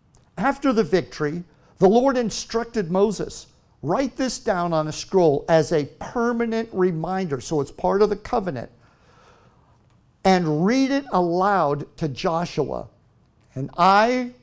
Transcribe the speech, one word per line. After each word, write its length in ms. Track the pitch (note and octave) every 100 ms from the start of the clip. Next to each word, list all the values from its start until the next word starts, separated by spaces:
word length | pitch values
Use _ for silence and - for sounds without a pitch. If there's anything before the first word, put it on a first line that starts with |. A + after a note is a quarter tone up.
| _ _ _ -
after 340 | B3 - C#4
the 140 | A3 D#3
victory, 580 | F3 - - D3 E3+ - _ _ -
the 100 | F#3+
Lord 260 | A3+ C4+ B3+
instructed 760 | A3+ - - A3+ A#3 A3+ D#3+
Moses, 580 | F#3 G#3+ - - - - _ _ _
"Write 340 | C3+ G#3+ C4+ -
this 240 | C4 -
down 320 | A3 F3+ F3
on 160 | D#3+ D#3
a 60 |
scroll 500 | - - F#3+ E3 C3+ -
as 240 | E3 D3
a 180 | D#3+ C#3+ -
permanent 720 | - B3 A#3 A#3 A#3 A3+ A3+
reminder." 680 | F#3 F#3 D#3+ D#3+ F#3+ F#3 C3+
So 180 | - D#3
it's 120 | C3+
part 300 | - F3+ G3
of 80 | G#3
the 60 | G3+
covenant. 560 | - A#3+ F#3 B2+ G#2+ _ _ _ _ _ _ _ _ _ _ _ _ _ _ _
"And 440 | F#3+ F#3 D#3+ D3+ F#3+
read 240 | C4 C4+
it 140 | C#4 C4+
aloud 760 | F#3 F3 F3 G3 G3 D3 D3 - -
to 100 | D#3+
Joshua, 840 | B2 F3+ E3 F3 - C3+ B2+ - _ _ _ _ _ _ C3
and 160 | C#3 -
I 600 | F3+ G3+ A#3 B3+ B3 -